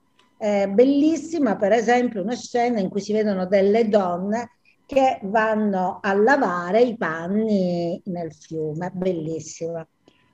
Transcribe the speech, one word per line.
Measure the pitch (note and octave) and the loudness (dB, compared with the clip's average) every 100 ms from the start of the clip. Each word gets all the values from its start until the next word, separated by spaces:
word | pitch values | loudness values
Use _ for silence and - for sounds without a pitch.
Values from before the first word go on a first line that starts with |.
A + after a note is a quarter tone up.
| _ _ _ - | _ _ _ -6
È | G#3+ G3+ G3 | -2 0 2
bellissima, | G3 C4+ C#4+ D#4 D#4+ - E4 B3 F#3+ | 4 4 6 2 2 -4 -2 0 2
per | G3 | 2
esempio, | A#3 G#3+ B3 B3 G#3+ | 2 4 2 2 -2
una | G3 B3 | -6 -6
scena | - A#3+ A#3+ A3+ | -4 0 0 0
in | F#3 | -2
cui | G3+ | -4
si | G#3 | -2
vedono | G#3+ G#3+ F#3+ F#3 | -2 0 0 2
delle | G3+ G3 A3 A3 | 2 4 4 2
donne | G#3 F3+ F3 G3+ A3+ A#3 _ _ _ - | 0 -2 -4 -4 -6 -8 _ _ _ -2
che | C4+ C4 - | 2 2 0
vanno | F#3+ A3 A3 G#3+ G#3 F#3+ F#3 - | -2 0 0 0 0 0 -2 -2
a | G3+ | -2
lavare | G3 A3 C#4+ G#3 F3 F3 G#3+ | 2 4 4 2 -2 0 2
i | B3 G#3+ | 2 0
panni | E3+ E3 F3 G#3 A3 G3+ F3+ F3 E3+ F3 - | -4 -4 -4 -2 0 0 0 -2 -4 -6 -8
nel | F3 E3 | -8 -8
fiume, | - - D#3+ D#3 D#3 F3 | -12 -12 -6 -6 -6 -8
bellissima. | F3+ F#3 E3+ D#3 D#3+ D#3+ - E3 E3 D#3+ _ _ _ _ | -4 -2 -2 -4 -8 -10 -10 -10 -10 -12 _ _ _ _